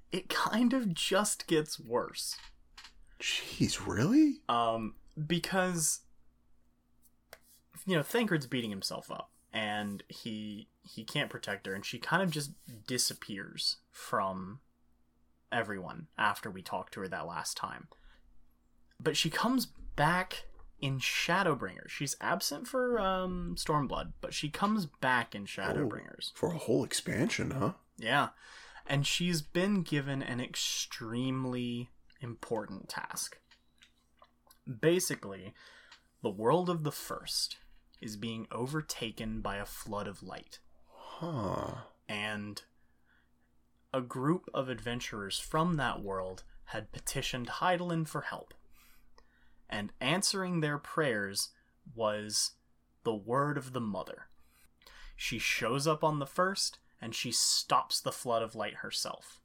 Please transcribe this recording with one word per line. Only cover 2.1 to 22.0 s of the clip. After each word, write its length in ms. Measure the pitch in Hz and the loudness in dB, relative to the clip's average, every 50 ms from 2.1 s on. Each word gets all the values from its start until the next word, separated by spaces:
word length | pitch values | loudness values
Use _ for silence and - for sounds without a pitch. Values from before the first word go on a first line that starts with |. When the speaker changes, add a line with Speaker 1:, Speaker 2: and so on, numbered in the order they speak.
| - - - - - - - - - - - - - - - - - - - - - - | -4 -6 -4 -4 -6 -8 -10 -16 -18 -20 -20 -20 -20 -20 -20 -20 -20 -20 -20 -18 -10 -6
Speaker 2:
Jeez, 680 | - - - - - - - - - - - - - | -2 -2 -2 -2 -2 -4 2 2 2 4 2 0 -2
really? 560 | - - 101 120 175 247 302 311 294 269 - _ | 0 2 4 6 8 8 8 8 8 6 2 _
Speaker 1:
Um, 480 | - 120 117 117 113 113 113 110 107 - - - - - 156 156 | 2 4 6 6 6 4 2 0 -4 -6 -10 -16 -12 -6 -4 0
because, 760 | 151 175 170 - - - 190 185 185 180 170 156 - - - - - - - - - _ _ _ _ - - - _ _ _ _ _ _ _ - - _ _ _ - - - _ _ - - _ _ - - - | 2 2 2 2 2 2 4 4 4 2 2 2 2 2 0 -4 -14 -20 -20 -20 -20 _ _ _ _ -20 -20 -20 _ _ _ _ _ _ _ -20 -20 _ _ _ -20 -20 -20 _ _ -20 -20 _ _ -16 -8 0
you 100 | 190 185 | 2 2
know, 60 | 156 143 | 2 2
Thancred's 440 | - - 233 240 202 180 151 131 | 4 2 2 4 4 2 2 0
beating 220 | 120 - 127 113 107 | 0 -2 0 0 0
himself 420 | 101 98 - - - - - - | -4 -4 -4 -4 -6 -6 -8 -8
up, 200 | - - - - _ _ _ - | -10 -10 -10 -12 _ _ _ -6
and 520 | - 110 107 104 104 107 104 104 101 95 - | -4 -2 0 0 0 -2 -2 -4 -4 -6 -10
he, 640 | - - - - 120 107 107 107 107 104 107 - _ _ _ - | -12 -14 -10 -8 -6 -6 -6 -6 -8 -8 -10 -12 _ _ _ -20
he 200 | - - - 110 | -16 -12 -12 -8
can't 260 | - - 147 135 104 | -4 -2 -2 -2 -2
protect 360 | - 117 - - 101 98 - | -4 -8 -6 -4 -6 -4 -4
her, 60 | 104 95 | -6 -6
and 120 | 101 104 | -4 -4
she 120 | - - 120 | -6 -8 -6
kind 220 | - - 160 180 196 | -2 0 2 2 2
of 80 | 180 | 2
just 200 | 151 151 143 143 - - - - 120 107 104 | 0 -2 -4 -6 -8 -14 -16 -16 -16 -12 -6
disappears 920 | - 127 123 - - 139 - - - 107 95 98 - - - - - - - _ _ | -4 0 0 0 0 0 -4 -10 -10 -8 -8 -8 -10 -6 -2 -2 -2 -2 -2 _ _
from 680 | - - - - - 110 101 95 92 92 92 92 107 135 _ _ _ _ _ _ _ _ _ _ _ _ _ _ _ _ _ - | -18 -12 -6 -2 0 2 2 2 0 -2 -6 -8 -10 -12 _ _ _ _ _ _ _ _ _ _ _ _ _ _ _ _ _ -2
everyone 560 | 110 117 107 101 101 95 87 80 78 85 82 - - | 0 0 0 0 -2 -6 -6 -8 -10 -10 -12 -8 -2
after 320 | - 110 104 101 - - 113 | 2 2 2 2 0 -4 -8
we 120 | 92 95 | -10 -8
talked 320 | 90 - - 92 95 - - | -6 -4 -4 -4 -4 -6 -8
to 80 | 110 | -6
her 60 | 95 92 | -6 -4
that 180 | 92 87 76 | -4 -4 -6
last 300 | 85 85 80 82 - - | -4 -4 -4 -4 -4 -4
time. 300 | - - - 64 62 - - - - - - - - - - - - - - _ _ _ _ _ - - _ - - | -4 -6 -6 -6 -8 -14 -16 -20 -20 -20 -20 -20 -20 -20 -20 -20 -20 -20 -20 _ _ _ _ _ -20 -20 _ -10 -2
But 180 | 139 160 143 | 0 0 2
she 120 | - - 165 | 2 2 2
comes 360 | - - - 226 262 254 - - - - - - - | 2 2 2 4 4 2 2 0 -6 -12 -10 -4 2
back 500 | - 143 156 175 180 185 - - - - - - - - - - - | 4 4 6 6 4 0 -2 -4 -8 -8 -10 -12 -14 -16 -16 -10 -4
in 180 | 143 135 135 131 | -2 -2 0 0
Shadowbringers. 920 | 123 - - - - - 170 190 196 175 143 117 113 92 90 - - - | 0 0 0 0 2 4 4 6 6 4 4 2 0 -6 -8 -10 -12 -10
She's 280 | - - | -6 -4